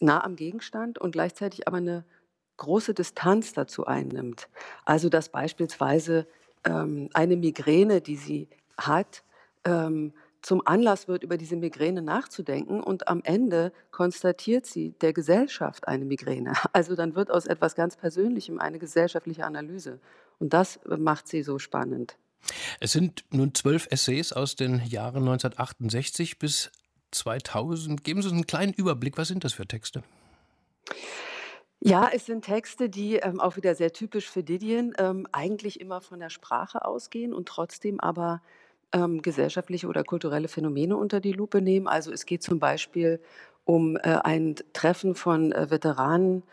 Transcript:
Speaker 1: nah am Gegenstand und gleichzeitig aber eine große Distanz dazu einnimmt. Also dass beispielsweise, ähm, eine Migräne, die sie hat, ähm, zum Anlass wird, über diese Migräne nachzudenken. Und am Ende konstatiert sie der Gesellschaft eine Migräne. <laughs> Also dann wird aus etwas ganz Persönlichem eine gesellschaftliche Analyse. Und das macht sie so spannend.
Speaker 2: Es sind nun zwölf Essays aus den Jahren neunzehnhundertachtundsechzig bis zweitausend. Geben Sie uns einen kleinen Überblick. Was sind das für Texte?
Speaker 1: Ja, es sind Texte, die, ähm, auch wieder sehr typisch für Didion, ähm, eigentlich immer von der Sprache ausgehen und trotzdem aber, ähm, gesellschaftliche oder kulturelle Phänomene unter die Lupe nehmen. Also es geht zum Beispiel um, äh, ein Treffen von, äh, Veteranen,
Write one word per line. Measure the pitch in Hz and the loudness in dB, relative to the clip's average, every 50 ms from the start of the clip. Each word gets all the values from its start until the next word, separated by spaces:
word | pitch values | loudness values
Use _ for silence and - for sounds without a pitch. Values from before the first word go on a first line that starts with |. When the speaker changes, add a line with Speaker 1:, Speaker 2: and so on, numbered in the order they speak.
Speaker 1:
nah | - 151 147 165 - | 4 4 6 4 2
am | - 185 | 0 -4
Gegenstand | 160 156 165 190 226 - - - 220 226 240 233 - | -6 -8 -8 -8 -8 -10 -8 -8 -6 -6 -6 -6 -4
und | - 180 160 | -4 -2 0
gleichzeitig | 165 165 180 - - 202 202 190 - - - | 0 0 -2 -2 -4 -6 -6 -6 -4 -4 -2
aber | 180 | -2
eine | 180 175 175 175 175 170 - _ _ _ _ _ _ _ _ _ | 0 -2 -2 -2 -4 -8 -12 _ _ _ _ _ _ _ _ _
große | - - 143 147 220 220 - 208 | -10 -2 0 2 2 2 0 0
Distanz | - 180 - - - - 170 190 220 220 - - | -2 -2 -2 -4 0 2 4 4 4 2 0 -4
dazu | - 143 - - - - | -6 -6 -4 -6 -6 -4
einnimmt. | - 135 139 139 135 131 131 131 123 120 - - - _ - - - - - - | -2 -2 -2 -2 -4 -6 -6 -6 -8 -10 -12 -16 -18 _ -18 -18 -16 -18 -6 2
Also | - 151 160 165 170 | 4 4 4 6 4
dass | 170 160 160 - | 4 2 2 0
beispielsweise, | - 139 131 160 - - 175 156 - - 139 135 139 165 151 160 165 165 160 160 _ _ _ _ _ _ - | -4 -4 -4 -4 -2 -4 -4 -4 -2 -2 0 2 4 2 2 2 0 0 0 -2 _ _ _ _ _ _ -2
ähm, | - 160 160 156 156 151 143 139 - - | -2 0 0 -2 -2 -4 -4 -6 -2 2
eine | 165 160 175 180 | 2 4 4 4
Migräne, | 175 170 160 156 - 147 151 151 170 202 214 208 180 | 4 2 0 0 0 2 6 6 8 8 6 6 2
die | - - 147 | 2 -2 -6
sie | 143 139 147 147 147 151 - _ _ _ _ _ - | -8 -6 -6 -6 -6 -6 -10 _ _ _ _ _ -6
hat, | - 143 147 165 196 - - - - _ _ _ _ _ _ _ - | 0 2 2 2 2 -2 -8 -18 -20 _ _ _ _ _ _ _ -2
ähm, | 180 175 165 160 160 160 156 151 151 147 - - _ _ _ - | 0 0 0 0 0 -2 -2 -4 -6 -8 -12 -20 _ _ _ -2
zum | - 190 185 - | 2 2 4 4
Anlass | - 160 196 240 226 196 190 - | 4 4 6 6 4 4 2 0
wird, | - 180 180 - | -4 -6 -6 -4
über | 180 175 170 | -4 -4 -4
diese | 165 156 175 | -4 -6 -6
Migräne | 170 170 165 151 143 147 165 185 185 165 | -4 -4 -4 -2 0 0 0 0 -2 -2
nachzudenken. | 151 156 220 180 - - - 180 - 139 143 151 - 190 208 - | -2 -2 -2 -2 -4 -10 -10 -6 -4 -4 -4 -4 -4 -4 -4 -2
Und | - 196 175 - | -2 -4 -2 0
am | - 175 175 - | 0 0 0 0
Ende | - 170 208 254 247 175 165 165 180 - - _ _ - | 0 2 2 2 2 2 2 0 0 -4 -8 _ _ -4
konstatiert | - 180 180 180 - - 185 175 - - - 226 254 254 | 0 0 0 0 0 0 0 0 0 0 0 2 2 0
sie | - - 170 160 160 165 _ | -2 -6 -6 -6 -6 -4 _
der | - 160 156 | 0 2 2
Gesellschaft | 175 156 143 170 208 262 285 - - 165 143 143 - - | 2 4 4 4 4 4 2 0 -4 -4 -4 -4 -6 -4
eine | - - 131 139 | -4 -2 -2 -2
Migräne. | 139 139 135 - 151 139 127 123 127 - - - | -4 -4 -4 -4 -4 -4 -4 -2 -2 -2 0 0
<laughs> | - - | 4 4
Also | 190 170 165 180 | 4 4 4 0
dann | 170 165 165 156 | 0 0 0 0
wird | 175 202 208 | 0 0 2
aus | - 175 170 | 2 2 2
etwas | - 175 160 - 165 - | 2 0 2 2 0 2
ganz | - 165 175 - | 2 0 0 -2
Persönlichem | - - 170 156 175 196 233 247 220 - - 165 170 | -2 -4 -2 0 2 2 2 0 -2 -4 -6 -6 -6
eine | 165 156 160 160 | -4 -6 -6 -8
gesellschaftliche | 160 156 - 170 165 175 - 165 - - 165 156 160 | -10 0 2 2 2 4 2 -2 -4 -4 -6 -6 -6
Analyse. | 160 151 147 147 151 175 190 165 143 123 127 - _ - - _ _ _ _ | -6 -6 -6 -8 -10 -12 -12 -12 -12 -14 -14 -18 _ -20 -20 _ _ _ _
Und | 160 147 151 | -2 2 4
das | 170 190 - - - - | 4 4 4 0 -8 -6
macht | - - 156 156 156 151 147 - - | -6 -4 0 2 0 0 0 -2 -6
sie | - 160 143 | -6 -4 -4
so | 143 139 139 | -4 -4 -6
spannend. | 139 - - 139 131 131 131 123 120 - - _ _ _ _ _ _ - - - - - - - | -6 -4 -4 -4 -2 -2 -4 -6 -6 -8 -12 _ _ _ _ _ _ -10 -8 -8 -8 -10 -8 -6
Speaker 2:
Es | - 117 | -4 0
sind | - 156 175 180 - - - _ | 2 2 2 2 0 -6 -10 _
nun | - 135 135 143 135 | 0 2 2 2 0
zwölf | - - 139 147 165 160 - - | 0 2 2 2 2 0 -2 -2
Essays | 131 - - 127 139 165 - - | 0 0 0 0 0 -2 -4 -2
aus | 127 135 139 - | -2 -2 -2 -2
den | - 131 127 127 123 120 | -2 0 0 0 0 0
Jahren | 117 113 104 110 120 123 135 131 | -2 -4 -4 -4 -4 -2 0 2
neunzehnhundertachtundsechzig | 127 127 123 - 127 - - 123 - - - 123 110 107 120 139 - - - 170 160 - - | 2 2 2 0 -2 -2 -2 -4 -4 -4 -6 -4 -2 -2 -2 -4 -4 -4 -4 -4 -4 -4 -4
bis | - 151 143 - - - - _ _ _ _ _ _ _ - | -2 -2 0 -2 -2 -6 -10 _ _ _ _ _ _ _ -6
zweitausend. | - - 117 110 135 - - - - 120 156 170 165 160 156 151 143 - | -4 -4 -2 -4 -4 -6 -4 -4 -2 -2 -2 -4 -4 -4 -4 -4 -4 -2
Geben | - 156 190 | -2 -2 0
Sie | 196 | 0
uns | 196 175 | 2 0
einen | 170 165 - | 0 0 0
kleinen | - 156 185 202 190 | 0 0 0 0 0
Überblick. | - 196 185 147 120 120 139 135 - | 0 2 2 2 0 -2 -4 -2 -2
Was | 160 151 | -4 -4
sind | 185 190 - | -4 -4 -4
das | 131 - | -4 -4
für | - 98 98 | -6 -8 -8
Texte? | - 110 - - - 127 123 - _ _ _ _ _ _ _ _ _ _ _ _ _ _ _ - - - - - - - - - - - - - - - - _ _ _ | -8 -8 -8 -10 -10 -10 -12 -14 _ _ _ _ _ _ _ _ _ _ _ _ _ _ _ -12 -12 -10 -10 -12 -12 -12 -12 -12 -12 -12 -14 -14 -16 -18 -20 _ _ _
Speaker 1:
Ja, | - 220 190 175 214 - - | 4 6 8 8 6 4 4
es | 240 - | 0 -2
sind | - 233 226 214 | -4 -6 -6 -4
Texte, | - 196 220 226 - - - 254 233 | -2 -2 -2 -2 -6 -4 -2 -2 -2
die, | 185 196 202 208 220 | -2 -4 -2 0 0
ähm, | 214 - 185 175 185 | 0 0 0 0 0
auch | - 180 175 | 0 0 0
wieder | 196 185 190 170 | 0 0 0 2
sehr | - 175 165 165 | 2 2 0 0
typisch | - 226 208 - 214 190 - | -2 -8 -6 -4 -6 -6 -4
für | - 185 175 | -6 -6 -4
Didion, | 147 170 185 202 220 226 233 240 240 - - | -2 -4 -4 -2 -2 0 0 0 -2 0 0
ähm, | 190 185 185 190 190 - | 0 2 0 -2 -4 -4
eigentlich | - - 147 180 214 202 208 208 185 - | -4 -4 -2 -2 -4 -4 -4 -6 -8 -8
immer | 175 185 190 180 | -10 -10 -10 -10
von | 180 - 185 175 | -10 -12 -14 -14
der | 170 165 | -14 -14
Sprache | - - - - - - - 208 - 233 - | -14 -16 -8 -4 -2 -2 -2 -4 -4 -4 -4
ausgehen | - - 247 - - - 226 233 240 233 | -2 -4 -4 -8 -8 -8 -6 -6 -4 -6
und | - 180 | -6 -8
trotzdem | - - - 170 170 - - - 208 202 190 | -8 -6 -6 -6 -6 -6 -6 -4 -4 -2 0
aber, | - 170 165 170 170 170 170 170 - _ - _ _ _ _ _ _ _ - | -2 -2 -2 -2 -2 -2 -2 -4 -6 _ -20 _ _ _ _ _ _ _ 0
ähm, | 180 175 175 170 160 156 | 2 2 2 0 0 -2
gesellschaftliche | 180 156 139 139 175 - 185 180 - 180 175 180 | -2 0 2 0 0 0 -4 -6 -6 -6 -6 -4
oder | 175 165 156 147 | -2 -2 -2 -2
kulturelle | - - 170 - 160 143 147 156 160 | 0 -2 -4 -2 -2 -2 -2 -2 -4
Phänomene | - - 151 156 143 139 151 170 202 202 | -4 -4 -4 -2 0 0 0 2 2 0
unter | 208 208 208 202 | 0 0 0 0
die | 190 202 190 | 0 0 -2
Lupe | 190 208 208 - 202 190 | -2 -2 0 2 2 4
nehmen. | 190 185 190 190 - | 4 4 4 4 2
Also | - 160 160 160 - | 0 0 -2 -4 -8
es | - - | -10 -6
geht | - 175 170 - | -4 -4 -4 -2
zum | - 175 160 | 0 0 2
Beispiel | 143 139 143 156 - - - 175 170 165 165 165 - - - - - - _ _ _ | 4 2 2 0 -2 -4 -2 2 2 2 2 0 -4 -12 -20 -20 -20 -20 _ _ _
um, | - 170 165 165 160 160 | 4 4 6 6 4 2
äh, | - - 165 160 - - | 2 2 4 4 4 4
ein | - 156 160 160 160 151 - - - - | 2 2 2 2 0 -2 -4 -8 -12 -6
Treffen | - - 160 180 - - 190 180 | 0 2 2 2 4 2 0 0
von, | - - 180 170 160 160 156 - | 0 2 2 4 4 4 2 2
äh, | - 156 143 | 0 0 0
Veteranen, | 160 151 - 160 147 135 131 139 165 175 185 185 185 185 180 - | 0 0 2 0 0 2 2 4 4 4 4 4 4 2 -2 -8